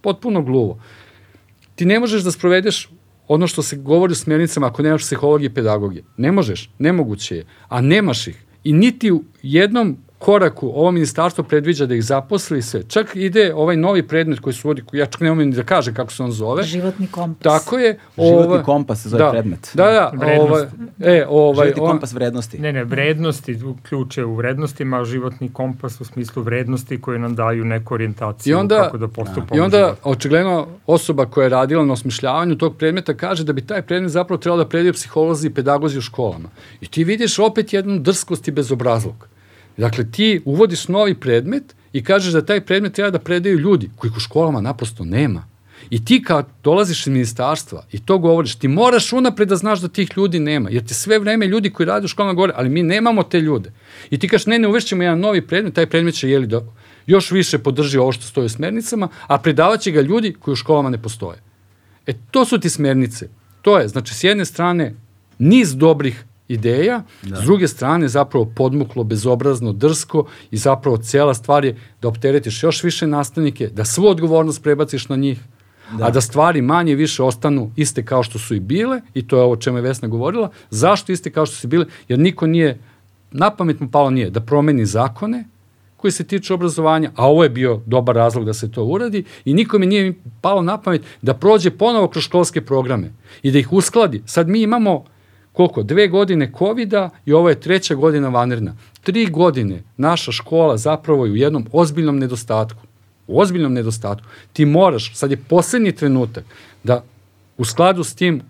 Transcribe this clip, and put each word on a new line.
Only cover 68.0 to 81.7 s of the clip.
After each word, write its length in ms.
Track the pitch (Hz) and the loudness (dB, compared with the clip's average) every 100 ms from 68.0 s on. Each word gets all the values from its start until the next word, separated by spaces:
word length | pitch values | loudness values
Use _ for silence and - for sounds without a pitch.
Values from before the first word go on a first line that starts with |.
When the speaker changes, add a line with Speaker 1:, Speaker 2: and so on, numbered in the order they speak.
| 147 | 2
Speaker 1:
zapravo 360 | 123 139 139 110 | 0 0 0 -2
podmuklo, 580 | 113 131 143 120 127 | 0 0 0 -4 -4
bezobrazno, 680 | 110 110 120 123 139 127 117 | -4 -2 0 0 2 0 -2
drsko 460 | 101 143 156 - 156 - - - | 0 0 0 -2 -2 -2 -8 -10
i 60 | 110 | -2
zapravo 400 | 127 131 143 113 | 0 0 0 -2
cela 380 | 113 139 143 | 0 2 2
stvar 300 | 120 113 147 | 0 2 2
je 80 | 135 113 - _ | 2 -4 -16 _
da 60 | 120 | -6
opteretiš 540 | 113 135 143 117 110 | -2 0 0 0 -2
još 200 | 160 156 | -2 0
više 240 | 175 156 160 | -2 -2 -2
nastavnike, 640 | 147 139 - 151 - 110 | -2 -4 -2 -2 -2 -8
da 160 | 104 | -4
svu 220 | 107 - 208 | -4 2 2
odgovornost 560 | 175 165 160 160 143 | 4 2 2 2 -2
prebaciš 460 | 147 147 147 135 - | -2 0 0 -4 -4
na 80 | 135 | -2
njih, 220 | 139 131 - _ _ _ - | -2 -4 -12 _ _ _ -14
Speaker 3:
Da. 160 | 110 117 | -2 0
Speaker 1:
a 40 | |
da 100 | 123 | 2
stvari 420 | 113 139 160 165 | 0 2 4 4
manje 320 | 127 165 170 | 2 2 2
više 280 | 143 156 - | 0 0 0
ostanu 480 | 131 117 151 143 110 113 | 0 0 0 0 -2 -4
iste 280 | 143 - | -4 -4
kao 180 | 110 131 | -2 -2
što 160 | 117 113 | -2 -6
su 160 | - | -6
i 60 | 107 | -6
bile, 400 | 95 160 233 262 - | -2 -2 0 -4 -6
i 80 | 135 | -10
to 140 | 117 131 | 0 4
je 60 | |
ovo 100 | 123 | 4
o 40 | 117 | 2
čemu 220 | 131 123 | -2 -2
je 40 | |
Vesna 260 | 123 127 117 | -4 -4 -4
govorila. 420 | 113 135 220 208 - _ | -4 -2 -2 -4 -6 _
Zašto 420 | 104 156 196 - | 0 2 2 0
iste 180 | 180 151 | -6 -4
kao 160 | - 151 | -2 -4
što 100 | - | -4
su 120 | |
bile? 180 | 120 | -2